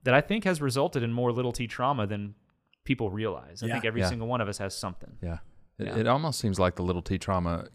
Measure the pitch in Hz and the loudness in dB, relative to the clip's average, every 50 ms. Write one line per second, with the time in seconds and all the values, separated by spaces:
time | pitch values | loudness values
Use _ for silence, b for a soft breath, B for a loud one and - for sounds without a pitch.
0 | - 131 123 139 147 - 202 226 202 190 185 156 147 135 120 135 139 135 - 143 | 4 6 6 6 6 4 -2 0 2 2 0 2 0 0 2 2 2 2 2 0
1 | 117 117 117 120 123 123 117 120 127 123 117 - 127 110 - - 123 135 143 127 | 0 0 0 0 0 0 2 2 0 -2 -2 -2 -6 -6 -4 -2 0 0 2 2
2 | 107 98 107 101 104 101 101 _ _ _ _ _ _ _ _ _ _ - 135 117 | 0 -2 -2 -4 -6 -8 -10 _ _ _ _ _ _ _ _ _ _ -2 0 0
3 | 117 101 92 107 110 107 90 65 62 69 85 101 117 113 117 117 113 113 110 110 | 0 -2 -2 -2 -4 -4 -4 -6 -10 -14 -14 -8 -4 -4 -4 0 -2 -2 0 2
4 | 95 90 104 117 113 117 127 120 110 98 101 - 101 95 - - - 98 90 - | 0 0 0 0 -2 -2 0 0 0 -2 -2 -4 -6 -6 -6 -6 -6 -6 -6 -8
5 | - - - - - 87 82 80 - - - - - _ _ - 104 98 95 113 | -12 -14 -12 -8 -6 -6 -6 -6 -8 -14 -18 -20 -20 _ _ -8 -6 -2 0 2
6 | 110 113 123 139 160 160 131 - - 107 95 95 92 92 - - 90 90 90 87 | 4 4 4 4 2 0 -2 0 0 0 4 4 4 4 4 2 0 0 0 0
7 | 82 - 98 92 - - 98 92 87 85 85 82 - - - | 0 0 -2 -2 0 0 0 2 2 0 0 -2 -4 -10 -12